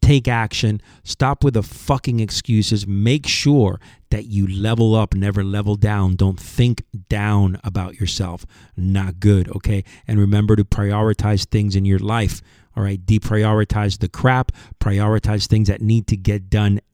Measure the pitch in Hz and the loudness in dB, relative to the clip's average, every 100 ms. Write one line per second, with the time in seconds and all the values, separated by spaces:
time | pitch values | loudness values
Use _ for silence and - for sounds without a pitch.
0 | - 143 123 117 110 - 113 107 - - | 6 4 2 -2 -2 -2 -2 -2 -8 -20
1 | - - 135 139 143 113 107 - - 139 | -16 -2 -2 2 2 2 -4 -10 -4 -2
2 | - 120 107 - - 110 101 107 98 98 | 0 -2 -2 -6 0 0 2 -2 -2 0
3 | 107 147 143 - 143 143 104 95 - - | 2 0 -2 -2 2 4 4 0 -12 -20
4 | _ 107 107 101 98 98 104 113 113 110 | _ -6 -2 -2 -2 -2 -2 2 4 4
5 | 104 98 101 98 98 101 101 104 104 104 | 2 0 -2 -2 -2 -2 -2 0 0 2
6 | 95 92 98 92 - - 123 117 - 104 | 0 2 0 0 -10 0 0 0 -8 -16
7 | 90 104 104 104 98 90 - 92 92 - | -6 -4 0 2 2 0 -6 -6 -8 -6
8 | 95 - 95 85 - _ - - 92 98 | -6 -4 -6 -8 -16 _ -20 -6 -2 0
9 | 98 90 101 101 87 - - 101 95 - | -2 0 2 2 2 -4 -4 -4 -6 -14
10 | - 110 101 104 104 107 101 - 101 104 | -4 2 2 2 2 2 2 0 0 0
11 | 110 104 - 104 - 110 104 95 98 95 | 0 0 0 0 0 -2 0 0 2 0
12 | 104 117 101 - - _ _ - 101 98 | 0 -2 -2 -4 -14 _ _ -6 -4 -4
13 | 92 107 - 107 107 107 104 107 104 - | 0 0 2 0 2 2 0 0 -2 -2
14 | - - 131 127 131 - - - - 101 | -6 -2 0 0 -2 -6 -10 -6 -2 0
15 | 107 110 110 107 - 110 104 98 107 113 | 2 0 0 -4 0 0 2 0 2 0
16 | 101 104 92 104 95 107 104 101 _ | 0 -2 -2 -4 -2 0 2 0 _